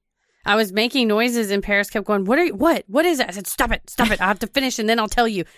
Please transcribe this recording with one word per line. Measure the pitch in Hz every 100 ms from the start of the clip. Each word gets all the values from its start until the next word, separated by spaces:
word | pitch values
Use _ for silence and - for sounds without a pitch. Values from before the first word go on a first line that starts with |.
| _ _ _ _ -
I | 208
was | 214
making | 196 233 269 226
noises | 208 240 233 208
and | 202
Paris | 196 202 202
kept | 220 196
going, | 208 190
"What | 277
are | 349
you, | 196
what? | 320 233 -
What | 233 339
is | 262
that?" | 202
I |
said, | 190 185
"Stop | - 240
it, | 208 -
stop | - 226
it. | 208
I | 185
have | 208
to | 220
finish | 277 262 233
and | 214
then | 233
I'll | 214
tell | - 233
you | 196 165